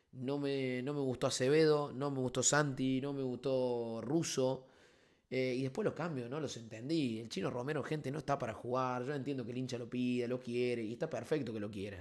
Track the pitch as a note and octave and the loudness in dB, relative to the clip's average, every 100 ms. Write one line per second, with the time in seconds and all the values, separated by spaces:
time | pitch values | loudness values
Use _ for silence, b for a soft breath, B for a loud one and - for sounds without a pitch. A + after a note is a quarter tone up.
0 | b B2+ B2+ C#3+ C#3+ C#3 C3 B2+ C3 D3 | b -6 -2 0 0 0 0 0 -2 0
1 | C3 B2 C3+ - C3 D#3 D#3 D3 C#3+ A#2+ | 0 2 0 2 4 8 8 6 2 -2
2 | C#3+ C3+ B2+ C3 A#2+ D3 D3 C3 C3 C3 | -2 0 0 2 4 6 4 2 2 2
3 | C#3+ C#3 C3 B2 C#3 C3 B2 A#2+ A2+ A2+ | 0 -2 -4 -2 0 2 2 0 -2 -4
4 | A2 D#3+ - - C3 C3+ - B B B | 0 2 2 2 2 2 -6 B B B
5 | B B B B2+ B2+ B2+ C3 E3 F3+ - | B B B 0 0 0 0 0 0 0
6 | E3+ C3 A#2 D3+ C#3 A#2 A2+ A2+ C3 E3 | -4 -4 -4 -4 -4 -6 -10 -8 -2 2
7 | C3 A2 A#2 F#3+ E3 A#2+ C3 D3+ - D#3 | 2 -2 -4 -4 -2 -2 -2 -2 -2 -2
8 | C3+ D3 C3+ C#3 A2+ G#2+ A#2+ B2+ B2+ B2 | -4 -4 -2 -2 -2 -6 -2 0 0 0
9 | B2 D3 B2+ C3 A2+ B2 B2+ A#2+ A#2 B2 | -2 -4 -2 -4 -4 -4 -4 -4 -4 0
10 | B2 B2 A#2+ A#2+ A#2 A#2+ B2 A#2 G#2+ A#2 | 2 2 0 -2 -2 0 0 0 -2 -4
11 | D#3+ A2+ A#2 D#3 A2+ A2 G#2 G2+ G2+ F#2 | -4 -4 -2 -2 0 -4 -4 -6 -6 -6